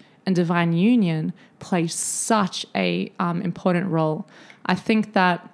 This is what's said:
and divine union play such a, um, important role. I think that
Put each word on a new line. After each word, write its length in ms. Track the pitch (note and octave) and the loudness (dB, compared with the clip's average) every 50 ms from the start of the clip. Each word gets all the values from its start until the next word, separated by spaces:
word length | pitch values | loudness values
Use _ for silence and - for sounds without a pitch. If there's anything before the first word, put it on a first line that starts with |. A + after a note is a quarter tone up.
| - _ _ _ - | -20 _ _ _ -4
and 100 | G3 F#3 | -2 0
divine 380 | E3+ F3 E3 F3+ F3 E3+ E3+ E3 | 0 2 2 2 2 2 2 2
union 600 | E3+ F#3 A3+ B3+ A#3+ G3+ E3+ D#3+ D#3 D#3+ F3+ - - - - _ - | 2 4 4 4 4 4 2 0 -2 -2 -4 -6 -8 -14 -20 _ -18
play 280 | - - G3 F3 E3 E3 | -8 -2 -2 0 0 -2
such 800 | - - - - - - - - A3+ G#3+ G3 F#3 - - - - - | -4 -6 -6 -6 -6 -6 -2 0 0 0 0 0 -4 -8 -10 -6 -4
a, 360 | G3 F#3 F3+ F3 F3+ F#3+ - - - | -2 -2 0 -2 -2 -4 -6 -6 -4
um, 220 | F#3 F3 E3+ E3+ | -4 -2 -2 -2
important 460 | F#3+ F3 E3+ - - F#3+ F3+ F3 F3+ F#3+ | -4 -4 -6 -2 -2 0 0 0 0 0
role. 400 | E3 D#3+ D#3+ D#3 D#3 D#3+ - - - - - - - _ - | 0 0 0 0 -2 -4 -8 -14 -16 -20 -20 -20 -20 _ -2
I 100 | - F#3 | -2 -2
think 380 | F#3 - - A3 A3 G#3 G#3+ - | -2 2 0 2 2 2 0 2
that 360 | G3+ F#3 F3+ F3 E3+ - - | 2 2 2 2 0 -4 -14